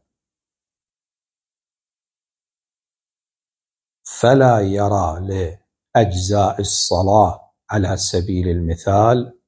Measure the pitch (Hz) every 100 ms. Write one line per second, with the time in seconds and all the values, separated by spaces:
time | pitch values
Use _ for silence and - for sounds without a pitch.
0 | _ _ _ _ _ _ _ _ _ _
1 | _ _ _ _ _ _ _ _ _ _
2 | _ _ _ _ _ _ _ _ _ _
3 | _ _ _ _ _ _ _ _ _ _
4 | - - 117 135 131 113 98 101 101 101
5 | 87 82 95 98 85 - _ _ _ 127
6 | 104 90 92 101 98 - 98 - - 87
7 | 95 107 95 - - _ - 107 95 92
8 | - 92 95 90 90 87 82 82 - 98
9 | 113 127 120 -